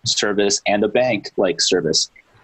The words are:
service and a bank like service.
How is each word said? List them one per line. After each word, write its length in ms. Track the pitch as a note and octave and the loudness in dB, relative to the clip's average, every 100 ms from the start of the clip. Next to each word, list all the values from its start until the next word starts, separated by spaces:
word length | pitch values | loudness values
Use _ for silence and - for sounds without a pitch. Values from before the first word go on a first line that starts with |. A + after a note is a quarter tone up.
| A#2 | -6
service 560 | - G#2+ G2+ G2+ - G2+ | -2 0 0 0 0 0
and 160 | G#2 | 0
a 40 | G#2+ | 2
bank 440 | A#2+ B2+ G#2+ - - | 2 0 -2 -6 -2
like 220 | F#2+ E2+ | -2 0
service. 500 | - F2+ D#2+ D2+ - - _ _ | 0 0 0 -2 -4 -10 _ _